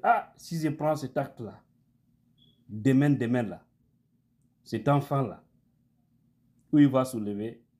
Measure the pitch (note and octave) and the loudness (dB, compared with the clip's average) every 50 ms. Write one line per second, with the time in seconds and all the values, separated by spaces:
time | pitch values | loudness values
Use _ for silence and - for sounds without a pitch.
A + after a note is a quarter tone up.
0 | - G#3+ A#3 G#3+ - - - - - - E3+ E3 D#3 D#3 D3 D#3 D3 D#3 D#3 C#3+ | 2 2 2 2 0 -8 -14 -20 -12 -8 -6 -2 -2 -2 -2 -2 -2 -2 -2 -2
1 | C3+ C3 - - C3+ - - - A#2 G2 G2 - _ _ _ _ _ _ _ _ | -4 -6 -6 -6 -6 -6 -8 -14 -14 -14 -14 -18 _ _ _ _ _ _ _ _
2 | _ _ _ _ _ _ _ _ _ _ _ _ _ - G2+ G#2+ G#2+ C3+ C3 C3 | _ _ _ _ _ _ _ _ _ _ _ _ _ -14 -8 -2 0 2 4 4
3 | C#3+ D3 C#3+ A#2 B2 A2+ B2 B2 A#2 G2 E2+ - _ _ _ _ _ _ _ _ | 4 4 2 2 0 0 0 -2 -2 -4 -8 -12 _ _ _ _ _ _ _ _
4 | _ _ _ _ _ _ _ _ _ _ _ _ _ - - A2+ - C#3+ C#3+ C#3 | _ _ _ _ _ _ _ _ _ _ _ _ _ -8 -6 -2 0 2 2 2
5 | C#3 - D3 C#3 C3 G2+ E2 - - _ _ _ _ _ _ _ _ _ _ _ | 0 -2 -2 -2 -2 -4 -6 -12 -20 _ _ _ _ _ _ _ _ _ _ _
6 | _ _ _ _ _ _ _ _ _ _ _ _ _ _ - D3+ D3 C#3 B2 C3 | _ _ _ _ _ _ _ _ _ _ _ _ _ _ 4 6 6 6 4 2
7 | C3 C3 - A2+ G#2+ G2+ G2+ G2+ G#2+ A#2 A#2 - _ _ _ | 0 0 -4 -6 -6 -6 -6 -6 -8 -10 -10 -14 _ _ _